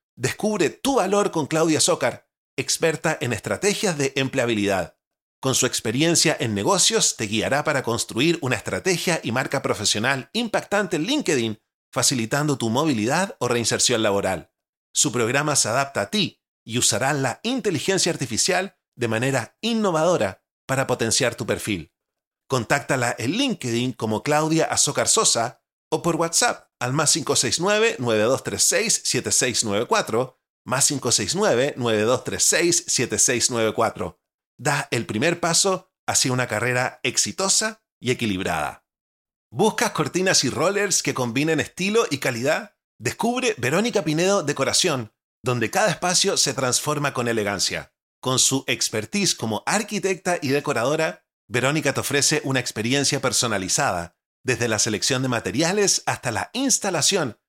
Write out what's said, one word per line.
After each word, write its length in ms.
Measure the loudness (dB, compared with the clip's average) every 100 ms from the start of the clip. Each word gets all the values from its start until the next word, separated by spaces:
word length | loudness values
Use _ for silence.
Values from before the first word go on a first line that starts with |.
| _ -4
Descubre 540 | -4 -2 -2 2 0
tu 260 | 0 0 2
valor 360 | 2 2 2
con 160 | 0 -2
Claudia 340 | 2 2 4
Zócar, 480 | 2 2 0 -2 _ _ _ -8
experta 640 | -4 0 0 0 -2 -2
en 140 | -2
estrategias 640 | -4 -4 -2 0 0 0 0
de 160 | 0 0
empleabilidad. 840 | 0 0 0 2 2 2 -2 -8 _ _ _ _
Con 120 | -2
su 120 | 2 0
experiencia 720 | 0 -2 0 2 4 2 2
en 160 | 0 0
negocios, 600 | 2 2 2 2 0 0
te 80 | -2
guiará 380 | 0 2 0 0
para 180 | 0
construir 560 | 0 -2 -2 0 2 2
una 140 | 0 -2
estrategia 640 | -2 -2 0 0 0 -2
y 120 | 0
marca 280 | -2 -2 -2
profesional 680 | -2 0 0 0 0 0 -4
impactante 640 | -4 -2 -2 -2 -2 0 -2
en 80 |
LinkedIn, 580 | 0 -2 0 0 0 -4 _ _ _
facilitando 640 | -2 0 0 0 0 0 0
tu 120 | 0
movilidad 680 | 2 2 2 2 0 -2 -2
o 100 | 0
reinserción 520 | 0 0 0 2 2
laboral. 520 | 2 2 0 -2 -6 _ _ _ _
Su 180 | -2 0
programa 440 | 2 2 2 0 0
se 140 | 0
adapta 320 | 0 0 -2
a 80 | -2
ti 320 | -2 -2 -6 _ _ -6
y 140 | 0
usará 340 | 0 2 0
la 260 | 0 -2 -4
inteligencia 680 | -4 -2 -2 -2 0 0 0
artificial 680 | -2 -2 -2 0 0 -2 -10 _ -4
de 120 | -2
manera 480 | 0 0 0 -4 _
innovadora 840 | -2 0 2 2 2 2 0 -4 _ _ -4
para 220 | -2 0
potenciar 480 | 0 0 0 0 -2
tu 100 | -2
perfil. 480 | -2 -2 -4 -6 _ _ _ _ _ -4
Contáctala 680 | -2 0 -2 0 0 0 -2
en 140 | -2
LinkedIn 600 | 0 -2 -2 -2 -2 -2
como 300 | -2 -2 -2
Claudia 420 | 0 2 2 2 2
Azócar 420 | 2 0 0 2
Sosa 540 | 2 2 2 -2 -6 _ _ _
o 100 | -2
por 140 | 0 0
WhatsApp 560 | 0 2 0 -2 -10 -6
al 140 | -2
más 180 | 0 2
cinco 240 | 2 2 0
seis 240 | 0 0
nueve, 360 | 2 2 2 0
nueve 240 | 0 2
dos 180 | 4 2
tres 220 | -2 0
seis, 380 | 2 2 2 0
siete 280 | 0 -2 0
seis 320 | 0 2 0
nueve 220 | 0 0 0
cuatro, 560 | 0 0 -2 -2 -8 _ _ -4
más 200 | 0 0
cinco 260 | 0 0
seis 240 | 0 0 0
nueve, 400 | 2 2 2 0
nueve 240 | 0 2
dos 220 | 2 0
tres 200 | -2 -2
seis, 400 | 2 2 2 0 0
siete 320 | -2 0 2
seis 320 | 2 2 0
nueve 220 | 2 0 2
cuatro. 440 | 0 -2 -8 -10 _ _ _ -8
Da 300 | -2 -2 -2
el 160 | -4 -2
primer 340 | 0 0 0
paso 520 | 0 2 2 0 -4 _ -4
hacia 260 | 0 0
una 140 | 0 0
carrera 540 | 0 0 0 -2 -2
exitosa 800 | -4 -2 -2 -2 0 0 -2 -6 _ _
y 100 | -2
equilibrada. 760 | 0 0 -2 -2 -2 -4 -8 _ _ _ _ _ _ _
¿Buscas 400 | 0 0 2 -2
cortinas 520 | 0 -2 0 2 2
y 60 | 2
rollers 540 | 0 0 0 0 0
que 100 | -2
combinen 460 | -2 -2 0 0 0
estilo 480 | -2 -4 0 2 0
y 80 | -2
calidad? 560 | -2 -2 0 0 -4 _ _ -8
Descubre 540 | -6 -2 -2 0 -2 -2
Verónica 440 | 0 0 0 0
Pinedo 380 | 0 0 2 2
Decoración, 720 | 0 -2 0 0 0 -2 -6 _ _ _ -2
donde 240 | 0 0
cada 220 | 2 0
espacio 440 | 0 0 0 2 2
se 200 | 0 0
transforma 580 | 0 0 0 -2 -2
con 140 | -2 0
elegancia. 680 | 0 0 -2 -2 -4 -8 _ _ _
Con 200 | -2 2
su 240 | 2 0 -2
expertise 720 | -2 -2 -4 -4 -2 0 -2
como 260 | -4 -4 -2
arquitecta 720 | -2 -2 -4 -2 -2 -2 -2
y 60 | 0
decoradora, 760 | -2 0 -2 0 0 -2 -6 _ _ -6
Verónica 460 | -2 0 0 0
te 60 | -2
ofrece 420 | 0 0 2 0
una 160 | 0 -2
experiencia 640 | -2 -4 -2 0 0 0
personalizada, 960 | 0 0 0 -2 -2 0 0 -2 -6 _ _ _
desde 240 | -2 0 0
la 120 | 0
selección 420 | 0 0 0 0
de 60 | 0
materiales 760 | -2 -2 -2 0 2 2 0 -2
hasta 240 | -4 -4
la 180 | -4 -4
instalación, 840 | -4 0 0 0 0 0 0 -2 -6